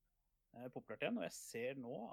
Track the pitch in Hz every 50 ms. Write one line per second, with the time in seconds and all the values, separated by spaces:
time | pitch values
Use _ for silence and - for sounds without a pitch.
0 | _ _ _ _ _ _ _ _ _ _ - 117 123 127 - 127 - - 107 -
1 | 139 180 240 226 - - - - - - - 113 120 127 139 139 120 117 139 165
2 | 113 -